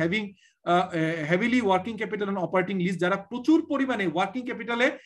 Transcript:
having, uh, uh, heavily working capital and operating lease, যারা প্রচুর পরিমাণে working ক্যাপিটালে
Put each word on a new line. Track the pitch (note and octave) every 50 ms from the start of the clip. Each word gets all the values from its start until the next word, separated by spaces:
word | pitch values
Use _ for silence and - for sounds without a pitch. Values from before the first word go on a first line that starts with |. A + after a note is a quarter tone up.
having, | D#3+ E3+ F#3+ G#3+ G#3
uh, | G3 - _ _ _ _ _ - E3+
uh, | F3 F3 F#3 F3+ - E3 D#3+ D#3+ E3 E3 D3+ D3
heavily | F3 F3+ A3+ A#3 A#3+ B3+
working | A3+ G3 F#3 F#3 F3+ A#3 A3+ -
capital | A3 - A3 G3 G#3 G3
and | G3 G3
operating | F3 - F#3+ F#3 F3+ F#3+ G3+ F#3+
lease, | F3 F#3 G3 D#3
যারা | F3+ F3+ G3
প্রচুর | G3 - - A#3+ B3+ B3 - D#4 E4 E4
পরিমাণে | - D4 C#4 C4+ C4 B3 G#3+ G3
working | E3+ D3+ E3+ G3 F#3+ - B3+ A#3+
ক্যাপিটালে | B3+ A3 G3+ A#3 A3+ A#3 A#3 B3 C#4+ - - -